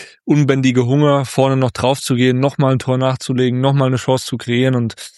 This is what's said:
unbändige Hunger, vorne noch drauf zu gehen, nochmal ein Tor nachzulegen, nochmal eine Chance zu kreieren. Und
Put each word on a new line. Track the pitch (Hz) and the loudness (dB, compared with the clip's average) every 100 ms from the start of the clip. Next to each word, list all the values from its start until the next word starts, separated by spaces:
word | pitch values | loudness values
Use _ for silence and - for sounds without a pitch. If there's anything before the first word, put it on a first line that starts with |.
| - - | -18 -10
unbändige | - 147 135 135 131 123 | 0 2 2 2 2 2
Hunger, | 120 143 147 139 | 2 2 4 2
vorne | 127 - 135 135 | 0 0 0 2
noch | 131 | -2
drauf | - 127 139 | 0 -2 -2
zu | - 123 | -2 0
gehen, | 127 127 | 2 2
nochmal | 139 - 135 | 0 0 0
ein | 131 | 0
Tor | - 127 | -2 -2
nachzulegen, | 131 131 - 123 127 123 | -2 -4 -4 -2 0 0
nochmal | 135 139 131 | 0 2 0
eine | 131 | 0
Chance | - 131 - | -2 -2 -2
zu | 117 | -8
kreieren. | - 120 131 | -4 0 0
Und | 127 113 - - | 0 -2 -6 -16